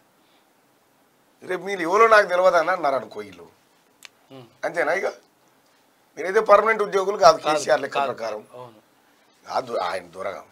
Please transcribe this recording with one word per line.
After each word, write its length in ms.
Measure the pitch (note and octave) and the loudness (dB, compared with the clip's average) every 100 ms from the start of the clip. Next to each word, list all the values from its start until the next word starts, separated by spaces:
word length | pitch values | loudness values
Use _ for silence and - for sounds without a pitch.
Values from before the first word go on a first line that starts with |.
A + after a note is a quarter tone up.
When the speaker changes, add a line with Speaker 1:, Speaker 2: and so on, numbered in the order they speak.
| _ _ _ _ _ _ _ _ _ _ _ _ _ _ | _ _ _ _ _ _ _ _ _ _ _ _ _ _
Speaker 1:
రేపు 200 | - F3 | -12 -10
మీరు 180 | F#3 G3 | -8 -6
ఎవరో 260 | E3 G3+ A3+ | -2 2 6
నాకు 180 | G#3+ F#3 | 6 4
తెలియదని 440 | F3+ F#3 F3 D#3+ | 2 4 2 0
అన్నారు 240 | F#3 D3 | -2 -2
అనుకో 260 | C3 G#2+ G#2+ | -4 -6 -14
వీళ్ళు. 260 | G2+ F2 E2+ _ _ _ _ _ - _ _ | -16 -18 -20 _ _ _ _ _ -20 _ _
Speaker 2:
మ్మ్. 120 | C3+ A#2 _ | -20 -20 _
Speaker 1:
అంతేనా? 280 | D3 E3 D3+ | -10 -6 -4
ఇక 140 | F#3 - - _ _ _ _ _ _ _ _ _ - | -4 -6 -10 _ _ _ _ _ _ _ _ _ -12
మీరైతే 240 | E3+ G#3 | -2 -2
పర్మనెంట్ 420 | G#3+ G3+ G#3+ A3 | 6 4 6 -2
ఉద్యోగులు 340 | G3+ F#3+ F#3+ G3+ | 0 -2 -2 6
కాదు 220 | F3 D#3 | 6 6
Speaker 2:
కాదు, 200 | D3+ D3+ | 0 -2
Speaker 1:
కేసీఆర్ 220 | C#3 D3 | 0 0
లెక్క 140 | C3+ | 0
Speaker 2:
కాదు, 180 | C#3+ C3+ | -4 -4
Speaker 1:
ప్రకారం. 320 | A2 A2+ G#2+ B2+ | -6 -8 -10 -14
Speaker 2:
అవును. 260 | B2 B2 G#2+ _ _ _ _ _ _ - | -20 -20 -20 _ _ _ _ _ _ -8
Speaker 1:
కాదు, 300 | G#2 B2+ G#2+ | -8 -6 -6
ఆయన 280 | F2+ F#2 F2 | -6 -8 -12
దొర-, 360 | F#2 G2 E2 - | -12 -12 -12 -18